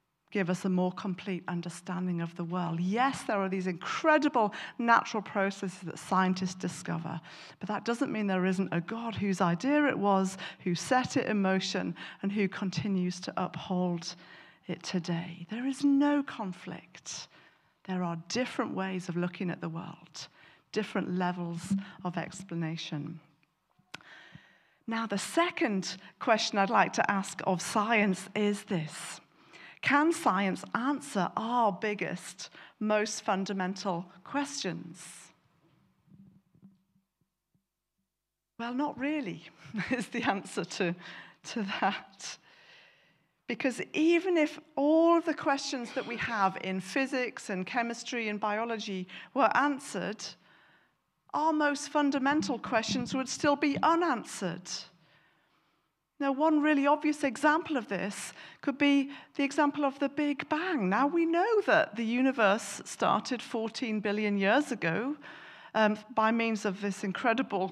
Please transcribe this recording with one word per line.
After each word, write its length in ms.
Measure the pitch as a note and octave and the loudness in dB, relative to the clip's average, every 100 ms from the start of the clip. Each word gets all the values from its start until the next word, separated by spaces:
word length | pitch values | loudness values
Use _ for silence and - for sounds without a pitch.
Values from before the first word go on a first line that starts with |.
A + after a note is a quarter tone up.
| _ _ _ | _ _ _
give 180 | G3+ F3+ | -2 0
us 160 | F#3 G3 | 0 0
a 40 | |
more 220 | F3+ F3+ | 2 2
complete 520 | F#3 G3+ F3+ - F3+ - | 0 -6 -6 -6 -6 -4
understanding 720 | F3 E3+ - - F3+ F#3 F3 | -6 -6 -10 -8 -4 -2 -2
of 140 | E3+ E3+ | -4 -6
the 80 | |
world. 360 | E3+ F3+ E3+ E3 | -6 -4 -2 -2
Yes, 440 | F3+ G#3+ C4+ C4+ | 0 2 2 0
there 140 | - G#3 | -2 0
are 100 | F#3+ | 0
these 200 | F#3+ F#3 | -2 -2
incredible 840 | F3 - - D#4+ D4+ D4 C4 G#3 - - - | -4 -4 0 6 6 6 4 2 0 -10 -2
natural 460 | A#3 A#3 - A3+ | 4 6 4 -4
processes 560 | F#3+ G#3 G3 G3 F#3+ - | -2 0 0 0 -6 -6
that 140 | E3+ - | -10 -10
scientists 580 | - F#3+ F#3 F#3 F#3 - | 0 4 4 2 -2 -4
discover, 680 | F3+ - - E3 E3 E3+ - - - - | -6 -6 -6 -6 -6 -8 -10 -18 -20 -12
but 100 | F#3 | -6
that 160 | G#3 - | -4 -2
doesn't 260 | A#3+ C4+ | -2 0
mean 160 | G#3+ G#3 | 0 0
there 180 | F#3 F#3 | 2 4
isn't 280 | F#3 F#3+ | 2 2
a 80 | E3+ | 0
God 340 | E3+ A3+ A#3 G#3+ | -2 -6 -6 -2
whose 240 | G3+ F#3 | 0 2
idea 480 | F3+ F3 C4 D4 D4 | 2 2 2 4 4
it 100 | - | 4
was, 400 | G3+ G3 F#3+ F#3+ - - | 4 4 2 -2 -12 -6
who 120 | - F3 | -2 -2
set 400 | - B3+ B3+ C4+ | 2 2 2 0
it 120 | - | 0
in 140 | G#3 | 2
motion, 540 | F#3+ F#3+ F#3+ F#3+ F3+ E3+ - - | 2 2 0 -2 -4 -6 -12 -6
and 100 | G3 | -4
who 180 | G#3 G3 | 0 0
continues 720 | - G3 - G#3+ F#3+ F3+ F3+ | 0 -4 -2 0 0 0 -4
to 120 | - - | -6 -4
uphold 760 | F#3 - - F#3 F3+ F3 E3+ - - - - - - | -4 -4 -4 -2 0 -2 -6 -14 -18 -20 -20 -16 -10
it 160 | - | -10
today. 640 | - F#3 E3 E3+ F3 E3+ E3+ | -6 -4 -2 -4 -4 -12 -10
There 160 | A3 C4 | -6 -4
is 200 | C4+ C#4+ | 0 4
no 360 | C#4 C#4+ D4 | 6 4 2
conflict. 1080 | C#4 - G3 F3+ - F3+ - - - - - - - _ _ _ - | 0 -6 -6 -8 -10 -14 -14 -18 -12 -12 -14 -18 -20 _ _ _ -6
There 160 | F#3 | -2
are 140 | F3+ E3+ E3 | -2 -4 -4
different 460 | A3+ B3 - A3+ | -4 -2 -2 -4
ways 340 | - F#3+ F#3 F3+ | -2 -4 -4 -4
of 80 | E3+ | -2
looking 360 | F3+ - F#3 | -2 -2 -6
at 100 | - | -4
the 80 | E3+ | -6
world, 580 | D#3+ F#3 - - - - _ - _ _ | -8 -10 -14 -18 -16 -16 _ -20 _ _
different 460 | - G#3 G3+ - F3+ | -4 -2 -2 -2 0
levels 580 | F3+ F3+ F3 E3+ - G3 G3 - | -2 -2 -6 -6 -4 -4 -4 -8
of 140 | F3+ F3 | -6 -6
explanation. 1000 | - - - E3+ D#3+ E3 - D3+ C#3+ E3+ - _ _ _ _ _ _ - - - - - _ _ _ _ - | -6 -10 -8 -6 -4 -6 -8 -8 -8 -12 -18 _ _ _ _ _ _ -20 -20 -20 -20 -20 _ _ _ _ -6
Now, 180 | A3+ A3+ | -4 -2
the 140 | G3+ | -2
second 760 | - - F4 F4 D4+ G3 F3+ - - - | 0 2 2 2 2 2 -2 -8 -14 -4
question 380 | - A3 - G#3 | 2 4 4 2
I'd 120 | G3 | 4
like 240 | A3 F#3+ | 6 4
to 160 | - - | 4 2
ask 320 | G3+ F#3+ - - | 0 -2 -4 -2
of 160 | F3+ | 0
science 680 | - A3+ G#3 A3+ G3+ F#3 - - | 0 0 4 4 4 2 -2 0
is 280 | G#3 G3+ | 0 0
this. 580 | - F3+ D#3 - - - - _ - - - - | -2 -2 -2 -8 -12 -14 -18 _ -20 -20 -20 -6
Can 300 | - C#4+ D#4 | 2 4 4
science 520 | E4 B3 F#3+ G3 F#3 - | 4 2 2 2 0 -2
answer 560 | A3 B3+ D4 C#4+ G#3 F3 - | -2 0 -2 -2 0 0 0
our 340 | A3 B3 A3 | 0 2 2
biggest, 800 | F#3 A3 G#3 E3 F3+ - - - - - - | 2 -2 -2 -4 -6 -10 -14 -16 -16 -18 -6
most 440 | G#3+ G#3+ A3 - | 2 2 2 -2
fundamental 840 | - F#3+ G3 G3 F#3 F#3+ G3+ E3+ F3+ - | -2 0 0 -2 -2 -2 -2 -2 -4 -14
questions? 800 | - C#4 C#4 - F#3+ E3+ F3 F3 - - - _ _ _ _ _ _ _ _ - - _ _ _ - _ _ _ _ _ _ _ _ _ _ _ _ _ _ _ _ _ _ - | -8 -6 -4 -4 -6 -6 -10 -16 -18 -20 -20 _ _ _ _ _ _ _ _ -20 -20 _ _ _ -20 _ _ _ _ _ _ _ _ _ _ _ _ _ _ _ _ _ _ -10
Well, 160 | A#3 | -6
not 240 | B3 D4 - | -2 -2 -2
really, 460 | C4+ D4+ G#3+ E3 - - - | -2 -2 -4 -8 -12 -20 -10
<laughs> 220 | A3 E3 | -6 -2
is 160 | B3 G#3+ | -2 -2
the 160 | A#3+ | -2
answer 420 | A#3 G3+ F#3+ - F3+ | 0 -2 -2 -6 -4
to, 300 | - F3+ F3 - - - - - | -2 -2 -2 -8 -16 -18 -18 -10
to 160 | - G3 - | -6 -4 0
that. 560 | G3 - - - - - _ - - - - _ _ _ _ _ - | 0 -2 -8 -16 -14 -14 _ -20 -20 -20 -20 _ _ _ _ _ -8
Because 320 | B3 C4+ A3+ - | -2 -2 -2 -4
even 440 | - D#4 E4+ F#4 E4+ | 2 4 4 4 4
if 220 | D4+ - - - | 2 0 -10 0
all 440 | C#4+ D#4+ E4+ E4+ | 4 6 8 6
of 60 | E4 | 2
the 100 | D4 | -2
questions 560 | D#4 C#4 - C4 A#3 | 0 0 -2 -6 -6
that 140 | - - | -6 -6
we 100 | A#3 | -4
have 400 | - A3+ F#3+ F3 | -4 2 0 0
in 160 | F#3+ F#3+ | -4 -4
physics 720 | F#3 C#4+ C4 C4+ A#3+ - - | -2 0 0 0 -2 -4 -6
and 120 | F#3+ | -4
chemistry 640 | F#3 B3+ A#3 A#3 - B3 A3 | -2 -2 -2 -4 -6 -4 -2
and 100 | G#3 | -2
biology 680 | G#3+ G#3 A#3 A3+ G#3+ F#3+ F#3 - - B3+ | -2 0 -2 -4 -4 -6 -6 -12 -6 2
were 200 | B3+ - | 4 4
answered, 720 | C#4+ C4+ - G3 F3 A3 - - _ _ _ _ _ _ _ _ _ | 2 0 -6 -6 -4 -6 -10 -14 _ _ _ _ _ _ _ _ _
our 220 | - D#4 | -2 2
most 360 | D4+ D4 C#4 - | 4 2 0 0
fundamental 680 | D4+ C#4+ C#4 C4 D4+ - A#3+ | 2 2 2 2 2 0 -2
questions 560 | - A#3 A3+ B3+ A#3+ | 0 0 2 -2 -2
would 160 | C4 C4 | -2 -4
still 260 | - D4+ C#4+ | 0 2 4
be 220 | D4+ C#4 | 2 4
unanswered. 840 | D4+ E4 F4 A#3+ - - F#3 E3+ - - - _ _ _ _ _ _ _ _ _ _ _ _ - | 4 4 4 0 -4 -6 -4 -4 -8 -12 -12 _ _ _ _ _ _ _ _ _ _ _ _ -4
Now, 140 | C#4 | -2
one 300 | C4+ D#4 D4+ | 2 4 6
really 260 | D4 D4 C#4 | 4 4 4
obvious 380 | D4+ D4+ D4 C#4 | 4 2 0 0
example 500 | A3+ D4+ D#4 F4+ D4 | 2 4 4 2 -2
of 140 | G#3+ | -2
this 420 | F#3+ F#3+ G3 - - - - | -2 -4 -6 -10 -14 -20 -8
could 160 | - C4+ | -4 2
be 340 | C#4+ C#4 C#4 - - - | 4 4 2 -6 -10 -2
the 80 | |
example 400 | C#4 C#4 D4 C#4+ | 0 4 2 2
of 160 | C#4+ C4+ | 0 0
the 80 | C#4 | -2
Big 400 | C#4+ D4 C#4 - | 0 -2 -2 -2
Bang. 420 | D4+ F#4 D#4+ F#3 | -2 0 0 2
Now, 180 | G#3 C#4+ | 4 2
we 180 | E4+ E4 | 2 2
know 360 | E4+ G4+ A4 D#4+ | 2 2 2 6
that 300 | F#3 - G#3 | 4 4 0
the 80 | A3+ | -2
universe 760 | A#3+ C4 A#3+ G#3 G#3+ - - - | 2 2 6 4 4 -2 -10 -10
started 560 | - - G#3+ - - | 0 2 2 0 -6
fourteen 580 | - A3+ A3 - A#3+ G#3+ | -4 -4 -4 -4 -4 -2
billion 380 | G3+ G#3 G#3+ G3+ | 0 0 0 2
years 340 | G3 B3 - | 4 4 2
ago, 460 | A3+ E3+ E3 B3 D4+ - - - - - | -2 -2 0 -2 -6 -10 -18 -20 -20 -4
um, 240 | G#3+ G#3+ G#3+ - A#3 | 2 2 2 -4 2
by 160 | A3 | 4
means 320 | A3+ A3+ A3 | 4 2 0
of 160 | G#3+ F#3+ | -2 -2
this 240 | G3+ F#3 | -4 -4
incredible 640 | G3+ F3+ B3+ A#3 C4+ G3+ F#3 | -4 0 2 2 0 0 -2